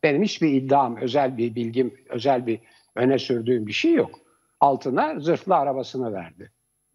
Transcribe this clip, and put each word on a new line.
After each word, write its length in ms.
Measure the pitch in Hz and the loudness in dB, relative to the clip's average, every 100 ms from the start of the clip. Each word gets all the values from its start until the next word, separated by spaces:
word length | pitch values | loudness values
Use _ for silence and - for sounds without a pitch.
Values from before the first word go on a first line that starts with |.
Benim 200 | 156 143 | 0 2
hiçbir 280 | 208 - 160 | 0 0 2
iddiam, 460 | 135 135 139 127 120 | 2 4 2 2 -2
özel 400 | 131 143 135 123 | -2 0 0 0
bir 180 | 117 117 | -4 -4
bilgim, 380 | 117 117 123 - - | -4 -2 -2 -4 -10
özel 380 | 120 135 127 120 | -4 0 0 0
bir 120 | 110 _ _ _ 110 | -4 _ _ _ -2
öne 240 | 127 131 | 2 2
sürdüğüm 480 | - 120 113 123 104 | 0 -2 0 -2 -2
bir 60 | |
şey 200 | - 330 | -2 2
yok. 180 | 311 - - _ _ _ - | 2 0 -6 _ _ _ 0
Altına 600 | 143 131 139 143 302 254 | 2 2 -2 -2 -2 -2
zırhlı 360 | 151 151 190 170 | -2 0 2 2
arabasını 580 | 139 131 120 131 120 | 2 -2 -6 -6 -6
verdi. 380 | 98 85 85 104 _ _ _ _ | -6 -10 -16 -20 _ _ _ _